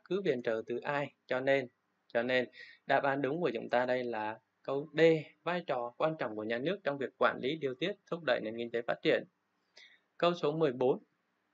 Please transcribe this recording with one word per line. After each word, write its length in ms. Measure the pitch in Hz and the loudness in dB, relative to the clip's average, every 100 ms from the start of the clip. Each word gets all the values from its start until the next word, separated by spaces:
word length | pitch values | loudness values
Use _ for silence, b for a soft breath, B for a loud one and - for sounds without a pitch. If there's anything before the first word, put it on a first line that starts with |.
cứ 180 | - 185 | -6 -2
viện 220 | 185 127 | 0 0
trợ 180 | 120 113 107 | 0 -2 -2
từ 140 | 120 | -6
ai, 340 | - 143 139 _ - | -2 -4 -4 _ -6
cho 140 | 127 | -2
nên, 280 | 135 139 123 _ _ _ _ | 2 2 0 _ _ _ _
cho 160 | 117 | -2
nên 260 | 123 127 120 B B B - | 2 0 0 B B B 0
đáp 180 | 139 | 2
án 180 | 139 139 | 2 0
đúng 200 | 135 160 | 0 0
của 100 | 165 | 0
chúng 160 | 113 117 | -2 0
ta 160 | 123 127 | 0 2
đây 180 | 127 | 0
là 360 | 123 110 107 110 _ _ | -2 -4 -4 -8 _ _
câu 260 | - 139 160 | -6 -4 -2
D, 60 | 151 165 160 - _ | 4 6 6 -2 _
vai 200 | 165 180 156 | -4 -4 -2
trò 260 | 127 120 - | -4 -4 -2
quan 180 | 156 156 | -2 -2
trọng 160 | 127 107 | -6 -4
của 80 | |
nhà 140 | 110 117 | -4 -2
nước 220 | 147 196 | -2 -2
trong 140 | 139 143 | -4 -4
việc 200 | 120 - | -4 0
quản 220 | 123 - | 0 2
lý, 140 | 123 160 | -4 -2
điều 200 | 139 127 | -4 -4
tiết, 180 | 175 208 - | -6 -6 -10
thúc 120 | 175 | -4
đẩy 160 | 147 117 | 0 0
nền 140 | 110 117 | -2 -6
kinh 140 | 117 | -4
tế 100 | 117 | -4
phát 200 | - - | -2 -2
triển. 220 | 160 113 - _ _ _ _ b b b b - | 2 0 -2 _ _ _ _ b b b b -2
Câu 160 | 170 | 0
số 180 | 175 147 | 2 0
mười 200 | 160 151 | 2 2
bốn. 320 | 123 127 180 _ _ _ _ _ | 2 2 2 _ _ _ _ _